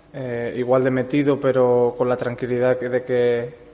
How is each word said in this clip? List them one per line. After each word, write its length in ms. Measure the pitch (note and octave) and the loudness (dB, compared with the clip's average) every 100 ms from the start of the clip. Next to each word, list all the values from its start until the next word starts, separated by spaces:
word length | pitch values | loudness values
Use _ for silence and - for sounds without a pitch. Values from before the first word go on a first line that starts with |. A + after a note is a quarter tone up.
| - | -18
eh, 420 | C#3+ B2+ A#2+ A#2 B2 | -12 -8 -6 -6 -4
igual 260 | B2 C3 | 2 2
de 60 | C3 | 2
metido, 500 | C3 B2 D3 C#3 C#3 | 0 0 0 2 0
pero 540 | C#3 B2+ B2 B2 A#2+ A#2+ | 0 2 4 4 2 0
con 100 | B2 | -2
la 120 | A#2+ | -2
tranquilidad 600 | A#2+ A#2+ B2 B2 B2+ B2+ | -4 -6 -4 0 2 0
que, 120 | B2 | 0
de 120 | B2 | -4
que 500 | B2+ B2 A#2+ A#2+ A#2+ - - | -2 0 2 0 -4 -12 -20